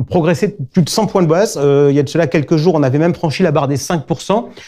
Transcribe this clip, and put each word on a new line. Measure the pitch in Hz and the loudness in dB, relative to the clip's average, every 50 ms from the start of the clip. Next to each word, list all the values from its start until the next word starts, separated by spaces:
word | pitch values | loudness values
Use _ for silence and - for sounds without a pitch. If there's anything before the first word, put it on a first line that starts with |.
| 127 - | -4 -2
progressé | - 180 147 170 175 - 214 202 | -2 0 0 0 0 0 -2 -4
de | 202 - 135 - | -4 -8 -12 -4
plus | - 190 156 | -2 -2 0
de | - | 0
cent | - 233 220 | 0 -2 -2
points | - - 196 180 | 0 0 0 2
de | |
base. | 151 160 175 214 220 - 151 | 2 2 2 0 0 -2 0
Euh, | 139 143 139 139 143 143 | 0 2 4 4 4 4
il | 139 | 4
y | 143 | 2
a | 143 | 0
de | 135 | 0
cela | - 160 170 | 0 0 0
quelques | - - 160 143 - 175 | 0 0 -2 0 0 0
jours, | 156 151 185 165 | 0 2 2 2
on | 156 143 | 2 2
avait | 131 123 147 | 0 2 2
même | 160 175 175 | 0 0 0
franchi | - - 165 131 - 190 | -2 -4 -4 -2 0 0
la | 170 | 0
barre | 143 160 143 | 2 0 0
des | 135 143 127 | -2 -2 -4
cinq | - - 180 160 - | -4 -4 -4 -4 -4
pour | - 165 - | -4 -6 -6
cent, | - - 190 226 240 - - - - | -2 -2 -2 -2 -2 -6 -12 -20 -20